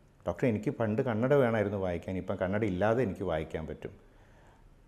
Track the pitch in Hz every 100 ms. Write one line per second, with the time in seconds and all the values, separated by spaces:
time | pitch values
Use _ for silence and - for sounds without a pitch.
0 | - - - - 135 107 123 127 110 110
1 | 123 110 127 143 123 113 101 101 92 85
2 | - 92 90 98 90 104 110 90 104 117
3 | 113 85 92 80 80 82 78 76 - -
4 | - - - - - - - -